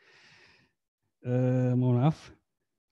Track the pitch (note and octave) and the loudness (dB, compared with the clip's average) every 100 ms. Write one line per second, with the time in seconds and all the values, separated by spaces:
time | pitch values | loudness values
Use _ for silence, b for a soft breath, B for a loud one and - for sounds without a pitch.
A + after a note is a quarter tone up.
0 | b b b b b b b b _ _ | b b b b b b b b _ _
1 | _ _ B2 B2 B2+ B2+ B2+ B2 B2+ B2 | _ _ -4 -2 0 0 0 0 2 2
2 | C#3+ - - - _ _ _ _ _ | 2 -2 -8 -20 _ _ _ _ _